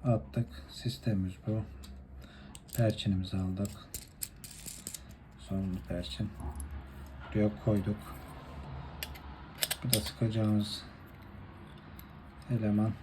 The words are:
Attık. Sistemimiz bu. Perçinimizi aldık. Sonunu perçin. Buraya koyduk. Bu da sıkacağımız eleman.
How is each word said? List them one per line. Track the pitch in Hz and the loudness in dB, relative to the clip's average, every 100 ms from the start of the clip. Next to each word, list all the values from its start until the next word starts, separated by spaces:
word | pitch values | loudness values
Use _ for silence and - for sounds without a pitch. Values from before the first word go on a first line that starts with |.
Attık. | 131 117 - - 120 - - | 6 6 4 0 0 -2 -10
Sistemimiz | - 117 - - 101 92 - - | -4 -2 0 2 4 4 0 0
bu. | 110 107 - - - - - - - - - - - | 2 0 -6 -12 -12 -12 -14 -14 -14 -14 -16 -4 4
Perçinimizi | 113 104 - 95 92 95 | 6 6 4 2 2 0
aldık. | 92 92 101 - - - - - - - - - - - - - - - - - | 0 2 -2 -2 -10 -10 -10 -10 -10 -10 -14 -12 -12 -10 -10 -10 -12 -16 -16 -16
Sonunu | - 95 95 92 - | -2 0 0 -2 -2
perçin. | 87 90 - 107 - - - - - - - - - - | -2 -2 -2 -2 -2 -6 -4 -6 -8 -8 -12 -12 -12 -2
Buraya | 107 107 - | 4 4 6
koyduk. | - 107 98 104 - - - - - - - - - - - - - - - - - - | 4 4 4 0 -4 -10 -10 -12 -10 -10 -8 -8 -8 -8 -8 -8 -12 -12 -12 -2 0 0
Bu | 127 | 4
da | 117 | 4
sıkacağımız | - - 113 110 107 107 104 - - - - - - - - - - - - - - - - - - | 2 2 2 6 6 6 4 -2 -8 -14 -16 -14 -14 -14 -14 -14 -14 -14 -14 -14 -14 -16 -16 -14 0
eleman. | 120 107 104 110 - | 4 6 6 6 2